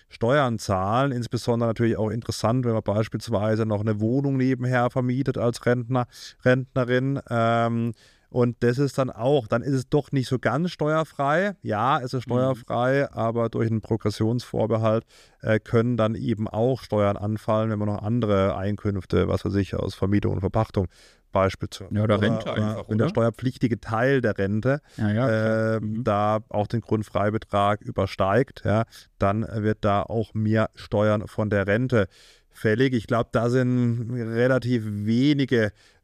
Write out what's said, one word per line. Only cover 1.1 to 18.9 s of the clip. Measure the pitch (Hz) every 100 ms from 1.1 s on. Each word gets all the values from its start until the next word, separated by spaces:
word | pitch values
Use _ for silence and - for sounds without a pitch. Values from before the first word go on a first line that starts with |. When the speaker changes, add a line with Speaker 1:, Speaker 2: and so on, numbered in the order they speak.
Speaker 1:
Insbesondere | 123 113 113 - 117 117
natürlich | 110 113 104
auch | 107
interessant, | 117 - - 107 127
wenn | 123
man | 110
beispielsweise | 104 107 110 107 117 101 110 110 110
noch | 101
eine | 110 104
Wohnung | 110 135 139 135
nebenher | 131 127 123 127 123
vermietet | 131 127 127 143 120
als | 120 - -
Rentner, | 123 117 127 120 - - -
Rentnerin. | 127 127 131 131 120 127 135 139 -
Ähm, | 117 113 117 117 117 117 - - _ _
und | 127 120 -
das | 120 123
ist | 139 -
dann | 127
auch, | - 127 147 107
dann | 120
ist | 143
es | 135 -
doch | 147 -
nicht | 135 123
so | 127
ganz | 110 135 175
steuerfrei. | - 151 156 156 - 139 160 202 180
Ja, | 113 104 123 151
es | 127
ist | 131 117
Speaker 2:
Mhm. |
Speaker 1:
steuerfrei, | 120 131 120 123 117 127 139 139
aber | 113 113 117 113
durch | 120 110
einen | 113
Progressionsvorbehalt, | - 117 107 - 110 120 - 117 110 110 113 113 - - - _
äh, | 113 107
können | - 117 120 117
dann | 110
eben | 110 117 107 107
auch | 110 127 127
Steuern | - 104 101 -
anfallen, | 104 107 - 110 110
wenn | 104
man | 104
noch | 104
andere | 107 120 107 98 98
Einkünfte, | 95 101 104 104